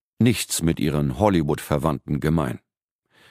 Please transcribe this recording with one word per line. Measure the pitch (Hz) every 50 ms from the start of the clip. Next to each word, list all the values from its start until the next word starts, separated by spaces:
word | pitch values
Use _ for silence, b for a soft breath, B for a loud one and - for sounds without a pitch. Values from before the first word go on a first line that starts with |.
| _ _ _ -
nichts | 113 123 101 - - - - -
mit | 80 82 80 -
ihren | - 76 71 73 73 67 62 -
Hollywood-Verwandten | 104 104 95 82 76 73 73 - - - 78 71 69 80 69 64 - 71 71 67
gemein. | 71 78 80 82 71 62 - - _ _ _ _ _ _ _ _ _ b b b b b